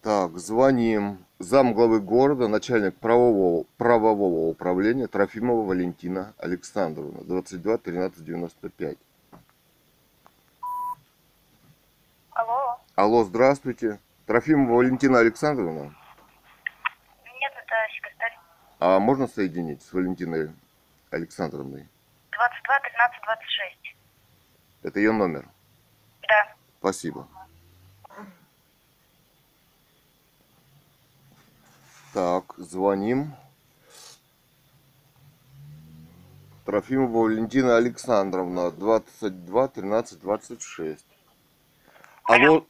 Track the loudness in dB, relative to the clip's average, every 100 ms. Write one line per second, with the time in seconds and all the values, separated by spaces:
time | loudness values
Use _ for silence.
0 | 0 0 0 -6 -4 2 4 4 2 0
1 | -2 -8 -18 _ 0 2 4 4 4 4
2 | 2 2 4 2 0 -2 0 0 0 -4
3 | 2 4 4 4 2 0 -4 _ 2 4
4 | 4 2 0 0 -2 -2 -4 0 0 -2
5 | -4 0 -2 0 -2 -2 0 -2 -2 -6
6 | -8 -8 -8 -10 -8 -8 -6 -4 -4 -6
7 | -12 -14 -6 -6 -6 -8 -4 -4 -4 -6
8 | -6 -8 -12 -10 -10 _ -18 _ -10 -10
9 | _ _ _ -20 _ _ _ _ _ _
10 | _ _ _ _ _ _ -10 -8 -8 -12
11 | _ _ _ _ _ _ _ _ _ _
12 | _ _ _ -8 -4 -4 -4 -8 _ -2
13 | 2 2 0 2 2 2 -6 -6 -6 -6
14 | _ _ -2 -2 2 0 4 4 4 2
15 | 4 4 4 2 -4 -2 -6 -6 -12 -18
16 | -20 -20 _ _ _ _ -16 _ -14 _
17 | _ _ -20 -12 -12 -12 -6 -4 -4 -10
18 | -18 _ -10 -10 _ _ _ _ 2 2
19 | 2 0 -2 -4 -4 -4 -8 -10 -8 -4
20 | -4 -6 -6 -6 -6 -12 _ _ _ _
21 | _ -10 -10 -8 -8 -8 -14 -14 -20 _
22 | _ _ _ -4 -4 -4 -4 -4 -4 -2
23 | -2 -2 -8 -8 -6 -8 -8 -14 -20 _
24 | _ _ _ _ _ _ _ _ -8 0
25 | 2 2 -2 -4 -12 _ _ _ _ _
26 | _ _ 0 0 0 -10 _ _ -4 -4
27 | -8 -12 -18 -20 -20 _ _ _ _ _
28 | -20 -20 -20 _ _ _ _ _ _ _
29 | _ _ _ _ _ _ _ _ _ _
30 | _ _ _ _ _ _ _ _ _ _
31 | _ _ _ _ _ _ _ _ _ -20
32 | -10 -4 -2 -2 -4 -18 -12 0 0 0
33 | 0 -2 -4 -12 _ _ _ _ _ -20
34 | -20 -20 _ _ _ _ _ _ _ _
35 | _ _ _ _ _ -20 -20 -20 -20 -20
36 | -20 -20 -20 -20 -20 -2 2 2 2 2
37 | 2 4 4 2 0 2 6 6 4 -2
38 | 0 2 2 -2 -2 -2 -4 -2 0 0
39 | 0 -8 -8 -8 -4 -2 -2 -4 -4 -4
40 | -4 -12 -6 -6 -6 -18 -16 -10 -10 -10
41 | _ _ _ _ _ _ _ _ _ _
42 | -20 _ 2 6 8 6